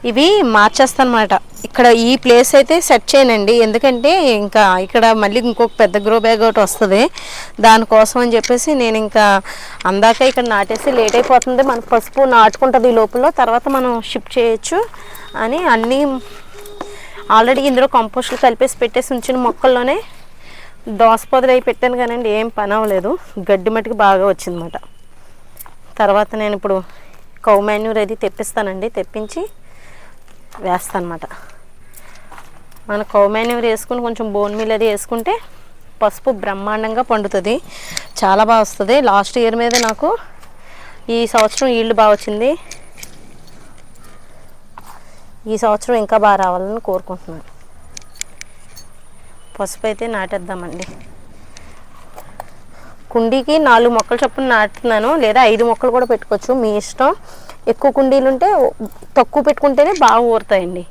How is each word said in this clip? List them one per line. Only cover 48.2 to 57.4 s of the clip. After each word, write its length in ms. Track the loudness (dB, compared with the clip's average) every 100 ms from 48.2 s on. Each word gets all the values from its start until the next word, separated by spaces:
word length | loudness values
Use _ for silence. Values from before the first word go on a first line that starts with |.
| -16 -16 -18 -18 -20 -18 -20 -20 -20 -20 -20 -20 -20 -10
పసుపు 280 | -8 -6 -8
అయితే 160 | -6 -8 -6
నాటేద్దామండి. 720 | -6 -8 -8 -12 -10 -12 -14 -16 -20 -20 -20 -20 -20 -20 -20 -20 -20 -20 -20 -18 -18 -18 -18 -18 -20 -20 -20 -20 -6
కుండీకి 420 | -2 0 -2 0 2 4
నాలుగు 240 | 4 4 0
మొక్కలు 200 | -2 -2
చొప్పున 220 | -4 -4 0 0
నాటుతున్నాను, 540 | 0 -4 -2 0 0 0
లేదా 180 | 2 4 4
ఐదు 120 | 4 0
మొక్కలు 220 | 0 0 0
కూడా 80 | 0
పెట్టుకోవచ్చు, 400 | -2 -2 -6 -2 -2
మీ 80 | 0 -2
ఇష్టం. 320 | -6 -2 0 0 -10 -18